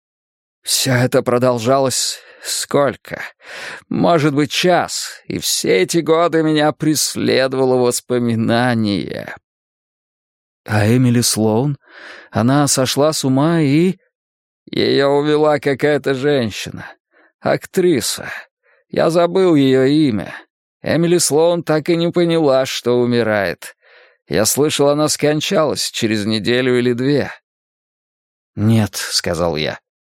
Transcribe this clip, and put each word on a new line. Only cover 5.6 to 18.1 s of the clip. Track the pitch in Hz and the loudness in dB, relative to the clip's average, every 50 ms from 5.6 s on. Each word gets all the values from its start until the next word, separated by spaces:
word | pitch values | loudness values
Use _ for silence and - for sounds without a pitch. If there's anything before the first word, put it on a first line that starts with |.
| - 160 - 185 | 0 0 2 2
эти | 180 - - 170 | 0 0 0 -2
годы | 147 147 160 165 175 170 151 160 156 | 0 0 2 2 2 2 0 0 0
меня | 156 156 151 147 151 | 0 0 2 0 0
преследовало | 147 - 156 156 151 123 - - - 110 117 113 117 127 131 131 131 131 131 127 127 | -2 -2 -2 -2 0 0 -2 -4 -4 -2 -2 0 2 0 0 0 0 0 0 2 2
воспоминание». | 123 123 123 123 - - - 123 123 120 120 113 110 113 107 117 120 123 127 120 113 110 104 101 82 64 - - 55 - - - - _ _ _ _ _ _ _ _ _ _ _ _ _ _ _ _ _ _ _ _ _ _ _ _ _ | 2 2 0 -2 -4 -4 -4 -4 -2 0 0 -2 0 0 0 0 0 0 0 0 0 0 0 -2 -2 -4 -6 -10 -10 -12 -12 -16 -18 _ _ _ _ _ _ _ _ _ _ _ _ _ _ _ _ _ _ _ _ _ _ _ _ _
«А | - 101 107 104 | -2 0 2 2
Эмили | 107 120 127 127 123 117 120 | 4 4 4 4 4 2 2
Слоун? | 113 - - 104 110 110 107 113 135 147 143 - _ _ - - - - - - - - | 2 0 0 0 0 2 2 2 0 -2 -4 -6 _ _ -20 -20 -20 -20 -20 -20 -16 -4
Она | - 107 113 123 139 147 143 135 | -2 0 2 4 4 2 2 2
сошла | - 135 131 120 - 135 143 156 151 | 0 0 0 0 0 2 2 2 0
с | - - | 0 -2
ума | 131 131 131 147 165 170 165 | 0 0 2 2 2 2 2
и...» | 156 135 139 156 175 190 165 - _ _ _ _ _ _ _ _ _ _ _ _ _ - | 2 2 2 2 2 2 0 -4 _ _ _ _ _ _ _ _ _ _ _ _ _ -8
«Ее | - - 107 117 127 131 139 139 | -4 -2 0 0 2 2 2 2
увела | 139 143 147 151 151 151 151 151 147 139 | 2 2 2 2 2 2 2 2 0 0
какая-то | - 143 135 127 147 147 147 135 127 135 139 | 0 -2 -2 0 0 0 0 0 0 -2 -4
женщина, | 127 131 147 147 135 117 104 - - - - - - - - - _ _ _ _ _ _ _ _ _ | -2 0 0 0 0 0 -2 -4 -8 -10 -12 -12 -12 -14 -16 -18 _ _ _ _ _ _ _ _ _
актриса. | - 135 139 147 - - - 190 175 180 156 117 - - | -2 -2 -2 -2 -4 -4 -2 0 2 2 2 2 0 -2